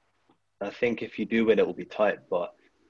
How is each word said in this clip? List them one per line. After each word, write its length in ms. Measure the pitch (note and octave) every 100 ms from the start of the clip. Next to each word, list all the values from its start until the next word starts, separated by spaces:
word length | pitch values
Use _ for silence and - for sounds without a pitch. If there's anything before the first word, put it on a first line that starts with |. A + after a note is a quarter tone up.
| _ _ _ _ _ -
I 100 | G2+
think 300 | - A#2+ A2+
if 160 | A2 -
you 100 | G#2
do 180 | A2+
win, 160 | A2+ G2+
it 60 | G2
will 60 |
be 100 | F2
tight, 340 | F2+ - G#2 - -
but 260 | F2+ F2 - _ _